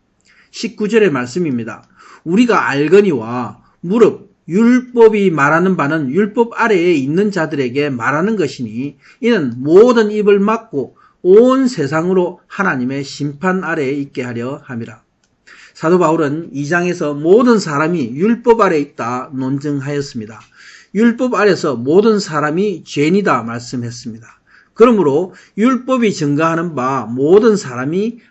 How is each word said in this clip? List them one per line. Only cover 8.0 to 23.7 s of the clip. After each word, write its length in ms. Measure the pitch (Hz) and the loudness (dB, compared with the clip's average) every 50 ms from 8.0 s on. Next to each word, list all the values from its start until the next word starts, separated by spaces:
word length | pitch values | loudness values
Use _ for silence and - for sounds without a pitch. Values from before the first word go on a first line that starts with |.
| 113 123 139 151 175 214 226 202 | -2 -2 -2 0 -2 -2 -2 -2
것이니 600 | 165 139 - - 127 107 107 117 135 143 - _ _ - - _ | -4 -4 -6 -8 -10 -10 -8 -8 -8 -10 -10 _ _ -20 -12 _
이는 340 | 254 226 240 196 147 123 117 123 | -2 0 0 0 0 -4 -6 -6
모든 520 | 131 147 165 190 226 247 247 233 220 208 | -2 4 6 6 6 6 6 2 2 0
입을 300 | 214 214 202 202 202 202 | 0 0 2 2 2 2
막고 580 | 196 214 220 220 220 - - 139 120 - - _ _ _ _ _ | 2 0 -2 -2 -6 -8 -8 -8 -8 -8 -10 _ _ _ _ _
온 460 | - 180 190 214 240 254 262 262 269 247 | 2 4 6 6 6 6 4 2 0 -2
세상으로 720 | - 170 143 131 151 160 165 180 190 185 180 95 92 - _ _ | -2 -4 -4 -4 -2 -2 -2 0 0 0 0 -2 -4 -10 _ _
하나님의 560 | - - 196 185 156 131 123 127 135 139 139 | -6 -4 -4 -2 -2 -2 -4 -4 -4 -6 -8
심판 600 | 139 - - 143 147 143 143 190 185 185 190 170 | -10 -10 -8 -8 -8 -6 -4 -4 -2 -2 -2 -4
아래에 280 | 156 165 160 139 127 | -4 -4 -4 -2 -2
있게 320 | 143 147 139 139 - - 123 | -4 -4 -6 -8 -8 -8 -8
하려 380 | 123 117 117 117 127 143 151 - | -8 -6 -8 -8 -8 -8 -10 -12
함이라." 400 | - 131 117 113 110 113 - _ _ _ _ _ _ _ _ _ - - - - - _ | -12 -12 -12 -12 -12 -14 -20 _ _ _ _ _ _ _ _ _ -20 -20 -20 -20 -20 _
사도 260 | - - 160 180 180 | -6 0 2 2 4
바울은 500 | 175 156 160 165 156 139 143 160 170 - - | 4 2 2 0 0 -2 -4 -6 -8 -8 -8
이 140 | 139 143 143 | -8 -6 -4
장에서 460 | 175 175 175 180 170 175 165 147 147 | -2 -2 -2 -2 -4 -4 -4 -6 -6
모든 460 | 143 151 165 190 233 254 247 233 208 | -2 2 4 4 6 6 4 4 2
사람이 540 | - 165 147 139 156 160 180 170 131 107 120 | 0 -2 -2 -2 -2 -2 -2 -2 -4 -4 -4
율법 460 | 143 180 220 233 233 - 240 226 220 | -2 0 0 0 2 2 2 4 4
아래 180 | 208 185 165 151 | 4 2 2 0
있다 500 | 143 139 _ - 123 117 123 127 135 - 143 | -2 -4 _ -8 -8 -6 -6 -8 -8 -10 -8
논증하였습니다. 1080 | 131 135 131 139 139 139 151 143 139 131 143 147 143 139 139 - 120 107 107 113 - - _ _ - - - - - - _ - | -6 -6 -4 -4 -4 -4 -4 -6 -6 -6 -6 -6 -6 -6 -8 -10 -12 -12 -12 -16 -20 -20 _ _ -20 -20 -20 -20 -20 -18 _ -2
율법 400 | 190 226 240 226 233 254 254 240 | 0 2 2 2 0 -2 -2 0
아래서 400 | 180 208 208 170 - - 160 131 | 2 2 2 2 2 0 -4 -4
모든 440 | 117 120 135 160 196 214 226 214 202 | -4 -2 2 2 4 4 4 2 2
사람이 640 | - - 160 151 147 151 151 175 202 214 185 147 - | 0 -4 -4 -4 -2 -2 -2 -2 -2 -2 -4 -6 -10
죄인이다 600 | - - 147 143 156 180 202 196 175 143 123 113 | -8 -4 -2 0 2 2 2 2 0 0 -2 -2
말씀했습니다. 1000 | 117 117 120 120 - | -6 -8 -10 -10 -10